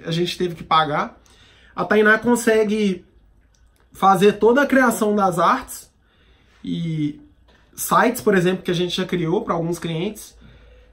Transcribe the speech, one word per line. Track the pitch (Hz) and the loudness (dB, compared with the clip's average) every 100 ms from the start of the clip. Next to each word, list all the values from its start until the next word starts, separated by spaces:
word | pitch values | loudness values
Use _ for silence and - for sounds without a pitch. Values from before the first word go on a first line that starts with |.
| 170 | -6
a | |
gente | 165 175 - | -2 -2 -2
teve | 175 | -6
que | 165 | -6
pagar, | - 160 151 156 214 - _ _ _ _ _ - | -2 0 0 -4 -6 -10 _ _ _ _ _ -8
a | |
Tainá | 180 208 214 220 | 0 2 4 4
consegue | 226 233 233 220 208 214 202 180 - _ _ _ _ _ _ _ _ | 2 0 2 2 2 0 -2 -2 -10 _ _ _ _ _ _ _ _
fazer | - 190 190 202 | 0 2 4 4
toda | 202 214 247 | 4 4 4
a | 277 | 4
criação | 262 247 233 208 | 4 2 0 0
das | 208 190 170 | 0 0 2
artes | 175 262 - - - _ _ _ _ _ _ _ | 2 0 -4 -18 -20 _ _ _ _ _ _ _
e | - 170 170 156 147 - - _ _ _ _ | -8 -6 -4 -4 -4 -6 -20 _ _ _ _
sites, | - - 175 226 240 | -12 -2 0 2 0
por | 214 | 0
exemplo, | 196 175 185 | 2 2 -2
que | - | -4
a | |
gente | 175 180 | -4 -4
já | 180 180 | -4 -4
criou | 175 160 196 | -4 -2 -4
pra | 226 | -4
alguns | 175 165 170 | -4 -4 -6
clientes. | 170 160 202 214 - - - - - _ _ | -6 -6 -6 -8 -20 -20 -20 -20 -20 _ _